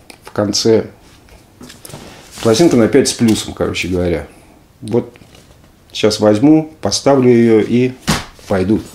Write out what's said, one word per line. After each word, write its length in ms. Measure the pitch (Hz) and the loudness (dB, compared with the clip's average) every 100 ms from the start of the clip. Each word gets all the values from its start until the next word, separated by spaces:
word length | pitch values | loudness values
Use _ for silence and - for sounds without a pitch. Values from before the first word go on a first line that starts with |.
| - - | -20 -20
в 80 | - | -12
конце. 560 | - 101 92 117 110 - - _ - _ - _ _ - - - - - - - - | -6 -4 -2 0 0 -2 -12 _ -20 _ -20 _ _ -20 -20 -20 -20 -20 -20 -20 -4
Пластинка 340 | 113 113 170 131 | 0 2 4 4
на 120 | 107 | 4
пять 200 | 135 101 | 2 0
с 60 | |
плюсом, 400 | - 117 104 - | 0 0 0 -4
короче 340 | - 90 90 87 | -8 -6 -6 -6
говоря. 400 | 90 90 80 73 - - _ _ _ | -4 -4 -4 -8 -18 -20 _ _ _
Вот 340 | 107 120 - - - - - - _ _ _ | -6 -4 -4 -12 -20 -20 -20 -20 _ _ _
сейчас 280 | - 107 104 | -4 -2 0
возьму, 520 | 104 104 139 156 156 - | 0 4 4 4 0 -8
поставлю 480 | 101 - 139 139 123 | -6 -2 0 2 4
её 300 | 117 117 110 | 4 4 2
и 340 | 101 120 127 127 - - - - - | 2 0 -2 -4 -6 -6 -8 -20 -6
пойду 340 | 98 92 110 - | -4 0 -2 -4